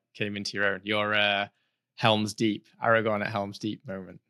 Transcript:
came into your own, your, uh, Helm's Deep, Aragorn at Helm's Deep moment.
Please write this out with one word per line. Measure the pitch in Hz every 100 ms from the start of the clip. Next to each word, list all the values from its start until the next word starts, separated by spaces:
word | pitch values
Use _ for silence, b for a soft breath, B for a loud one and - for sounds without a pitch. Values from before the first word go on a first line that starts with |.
| _ -
came | 104 104
into | 98 101
your | 101
own, | 95
your, | 101 107 104
uh, | 107 104 101 101 _ _ _ _ -
Helm's | 117 107 107
Deep, | - 113 104 - -
Aragorn | 117 113 110 104
at | 104
Helm's | 113 101 98
Deep | 110 101 -
moment. | 95 90 90